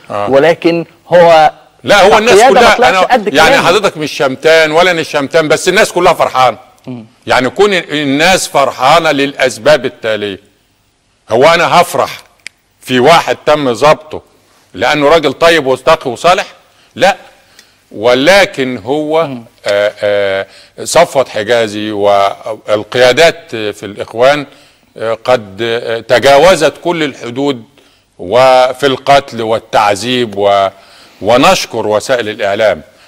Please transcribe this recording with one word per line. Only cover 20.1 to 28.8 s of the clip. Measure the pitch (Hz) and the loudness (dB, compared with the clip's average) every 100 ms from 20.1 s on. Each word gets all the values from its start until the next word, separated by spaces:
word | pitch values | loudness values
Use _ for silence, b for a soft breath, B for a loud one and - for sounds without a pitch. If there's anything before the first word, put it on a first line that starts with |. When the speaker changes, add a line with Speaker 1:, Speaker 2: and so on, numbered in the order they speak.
| 101 101 95 92 b b - | -2 -2 -4 -8 b b -16
Speaker 1:
صفوت | 113 160 165 139 123 | -2 0 2 0 -4
حجازي | 107 104 120 113 104 107 | -4 -2 -2 -2 -4 -8
والقيادات | 104 101 101 98 - 117 110 - 107 104 127 127 127 165 - - | -2 2 2 0 -4 -12 -12 -4 -4 -2 0 2 4 2 0 -10
في | 117 107 101 104 | -10 -8 -10 -12
الإخوان، | 107 110 113 127 147 139 b b b _ - | -12 -10 0 0 0 -6 b b b _ -10
آه، | 113 110 | -6 -4
قد، | - 127 104 98 | -2 -2 -4 -8
آه، | 117 117 120 113 | -6 -4 -6 -8
تجاوزت | - 120 127 139 170 175 151 - | -2 0 4 4 4 4 0 -2
كل | 170 170 | -6 -4
الحدود | 151 120 120 120 143 127 110 b b b b - | -6 -8 -10 -6 -4 -6 -12 b b b b -16
وفي | 92 113 131 127 127 127 | -2 2 4 4 2 0